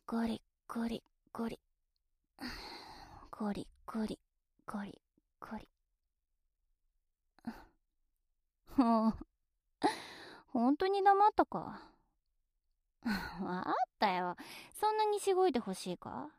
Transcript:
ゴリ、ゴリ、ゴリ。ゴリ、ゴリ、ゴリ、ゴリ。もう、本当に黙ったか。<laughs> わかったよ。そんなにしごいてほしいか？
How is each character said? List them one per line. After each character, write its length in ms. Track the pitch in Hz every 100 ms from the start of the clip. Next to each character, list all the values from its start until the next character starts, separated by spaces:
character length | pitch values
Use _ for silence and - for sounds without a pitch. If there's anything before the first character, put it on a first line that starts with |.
| -
ゴ 200 | 233 233
リ、 160 | 220 - _ -
ゴ 200 | 233 233
リ、 160 | 226 - _ _
ゴ 140 | - 226
リ。 120 | - _ _ _ _ _ _ _ - 254 - - - - - - - -
ゴ 220 | - 214
リ、 160 | 196 - - -
ゴ 200 | 226 214
リ、 140 | - _ _ _ _ -
ゴ 180 | 208
リ、 180 | 202 - _ _ _ _
ゴ 180 | - 220
リ。 100 | - _ _ _ _ _ _ _ _ _ _ _ _ _ _ _ _ _ - - - _ _ _ _ _ _ _ _ _ - -
も 320 | 233 226 220
う、 40 | - - _ _ _ _ _ 427 - - - - - -
本 240 | 247 240 294
当 120 | 381
に 140 | 392
黙 260 | 392 392 427
っ 40 |
た 120 | - 302
か。 360 | 170 - 208 - _ _ _ _ _ _ _ _ _ _ _
<laughs> 380 | 240 190 - 175
わ 220 | - 180
か 80 | -
っ 20 | 508 740 _
た 120 | 208
よ。 240 | 180 180 - - - -
そ 180 | - 427
ん 60 | 427
な 80 | 427
に 140 | 415
し 140 | 392
ご 140 | 370 370
い 60 |
て 60 | 254
ほ 140 | 196
し 200 | 185 185
い 40 | 175
か？ 320 | 220 - 294